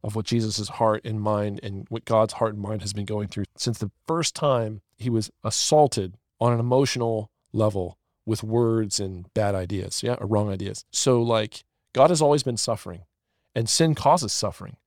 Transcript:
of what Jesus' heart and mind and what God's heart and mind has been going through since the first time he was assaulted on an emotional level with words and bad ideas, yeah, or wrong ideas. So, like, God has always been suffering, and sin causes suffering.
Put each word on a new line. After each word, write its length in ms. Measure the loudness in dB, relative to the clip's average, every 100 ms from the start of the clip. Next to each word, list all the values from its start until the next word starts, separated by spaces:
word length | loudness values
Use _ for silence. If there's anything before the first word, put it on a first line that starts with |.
of 120 | -6 -6
what 100 | 0
Jesus' 420 | 0 0 -4 -6
heart 380 | 0 0 0 -4
and 160 | -4
mind 380 | -2 0 -2 -6
and 240 | -10 -12 -10
what 160 | -12 0
God's 280 | 2 2
heart 200 | 2 -2 -2
and 80 |
mind 180 | -6 -6
has 120 | -6
been 120 | -8 -6
going 220 | -4 -6
through 180 | -6 -10 _
since 220 | -6 -4
the 140 | -6 _ -6
first 260 | -2 -2 -2
time 460 | 0 2 0 -8 _ _
he 120 | -2
was 200 | -2 -2 _
assaulted 720 | -6 -2 2 4 4 2 -6 -10 _ _
on 120 | 0
an 60 | 2
emotional 720 | 2 2 2 0 -2 -2 -6 _ _
level 440 | 0 0 0 -6 -10 _ _ -6
with 180 | -4
words 560 | 0 0 2 2 -2 -4
and 320 | -6 -8 -6
bad 200 | -2 0 -2
ideas, 460 | -4 -6 -6 -6
yeah, 120 | -4 -4
or 60 | 0
wrong 220 | 0 0
ideas. 360 | -4 -6 -8 -8
So, 300 | -2 4 4
like, 420 | 4 0 0 -8 _ _ _
God 160 | 6 6
has 120 | 6
always 220 | 4 4
been 140 | 2 -4
suffering, 440 | -4 -4 -6 -16 -18 _ _ _ _ -4
and 120 | -2
sin 240 | 2 2 4
causes 360 | 4 4 4
suffering. 440 | -4 -4 -6 -16 -18